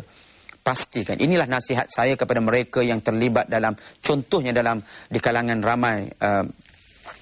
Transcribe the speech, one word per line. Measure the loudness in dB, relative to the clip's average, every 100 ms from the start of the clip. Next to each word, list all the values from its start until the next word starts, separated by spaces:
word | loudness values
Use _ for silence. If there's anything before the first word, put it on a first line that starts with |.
| -4 -16 -20 -20 -20 -6
Pastikan. | -2 -2 -4 -4 -4 0
Inilah | 2 2
nasihat | 2 -2 -2 -2 -2
saya | 0 0 2
kepada | 0 0
mereka | 2 2 0 0
yang | 0 0
terlibat | 0 0 2 2 0
dalam, | 0 0 -4 -10 -4
contohnya | 0 0 0 0 2 2
dalam, | 0 -2 -6 -16 -6
di | -2
kalangan | 0 0 0 0
ramai, | 0 2 0 -2 -6
eh, | -2 0 0 -2 -8 -20 -20 -20 -20 -20 -20